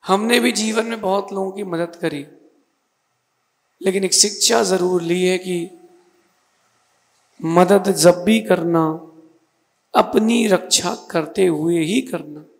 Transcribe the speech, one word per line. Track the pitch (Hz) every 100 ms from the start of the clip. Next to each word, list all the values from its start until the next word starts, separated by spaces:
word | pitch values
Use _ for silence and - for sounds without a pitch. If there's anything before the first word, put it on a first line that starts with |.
| -
हमने | 190 220 240
भी | 240
जीवन | 208 220 220 226
में | 226
बहुत | 196 196 196
लोगों | 196 190
की | 190
मदद | 196 165 170 -
करी, | 165 147 139 - _ _ _ _ _ _ _ _ _ _ _ _ _ _
लेकिन | 190 190
एक | 190
शिक्षा | - 208 208 - 226
जरूर | 202 185 180 180
ली | 165 175 180
है | 185
कि | 185 180 170 - - _ _ _ _ _ _ _ _ _ _ _ _ _ _ _
मदद | 165 170 180 202 196
जब | 170 165 175
भी | - 220
करना, | 214 180 170 165 160 160 - - - _ _ _ _ _ _ -
अपनी | - 233 220 233 226
रक्षा | 180 - - 175 - -
करते | 175 151 185 185
हुए | 151 160 170
ही | 156 226
करना। | 262 180 143 151 156 _